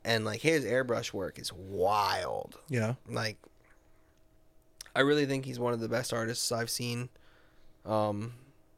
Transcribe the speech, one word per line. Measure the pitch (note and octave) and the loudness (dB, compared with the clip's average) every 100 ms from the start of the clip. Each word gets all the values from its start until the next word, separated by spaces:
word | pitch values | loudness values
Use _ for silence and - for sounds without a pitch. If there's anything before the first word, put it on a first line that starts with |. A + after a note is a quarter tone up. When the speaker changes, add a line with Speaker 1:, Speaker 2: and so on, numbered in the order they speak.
Speaker 1:
And, | - A2+ G#2+ | 0 0 0
like, | G2+ | 0
his | D#3 D#3+ C3 | 2 2 2
airbrush | B2+ B2+ A2 - | 0 2 -2 -2
work | G2+ E2 - | -4 -6 -6
is | - | -10
wild. | E2 F#2+ G2 F#2+ G#2 G2 G2 D#2+ G1+ G1+ - - | -10 -8 2 4 4 4 2 -2 -4 -6 -14 -4
Speaker 2:
Yeah. | B2 A2 B2+ - | 0 0 -2 -6
Speaker 1:
Like, | A#2 A2 - - _ _ - _ - _ _ _ _ - - _ - - B2+ | -4 -4 -6 -20 _ _ -20 _ -20 _ _ _ _ -20 -20 _ -20 -4 2
I | |
really | C#3 D3 C3+ | 6 6 4
think | C3+ C3+ | 0 -4
he's | A#2+ | -2
one | A#2+ | -2
of | A#2 | 0
the | A2+ | 0
best | A#2 B2 | -2 0
artists | A2+ A2+ B2 - | -2 -2 -2 -2
I've | A#2 A#2 | -2 -2
seen, | - A#2+ A#2+ B2 - - - - - - - F#2 | -4 -4 -4 -8 -12 -20 -20 -20 -20 -20 -16 -2
um, | G#2+ G#2+ G#2 A#2 A#2+ - - _ | 2 2 -2 -8 -12 -20 -20 _